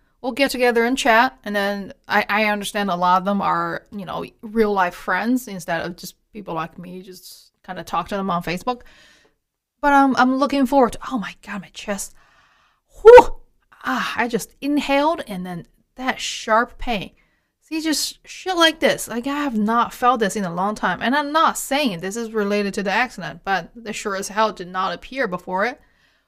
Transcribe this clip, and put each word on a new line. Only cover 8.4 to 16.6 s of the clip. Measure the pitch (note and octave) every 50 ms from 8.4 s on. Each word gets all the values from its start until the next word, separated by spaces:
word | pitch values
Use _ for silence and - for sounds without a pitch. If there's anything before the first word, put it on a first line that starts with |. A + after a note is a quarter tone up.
Facebook. | - D#3+ E3+ F3 - B3+ B3 A#3+ - - - - - _ _ _ _ _ _ _ _ _ _ _ _ _ _ _
But, | D4 C#4+
um, | C#4+ C#4 C#4 C4+ B3 -
I'm | B3+ B3+ C4
looking | C4 C#4+ - C#4 C#4 C4
forward | A#3 C#4+ C#4 A#3+ A3 -
to, | - - -
oh | C4 G#3+
my | F#3 - - _
God, | - G3+ G3+ G3
my | - -
chest. | - - - G#3+ G3+ G3 - - - _ _ _ _ _ _ _ _ _ _ _ _ _ _ _ _ -
Whew! | - A4 A#4+ B4 - - - - - _ _ _ _ _ - - -
Ah, | C4 C4 A3+ F3+ - -
I | - A#3+
just | A#3+ A#3 G3+ - - _ _
inhaled | C#4 C#4+ D4 C#4+ - - C#4 C#4 D4 D#4+ E4+ - - -
and | G3 F3+ F#3
then | F#3 F3 E3 - _ _ _ _ _ _
that | - B3+ B3+ B3 -
sharp | - - - - - A3+ G#3+ A3+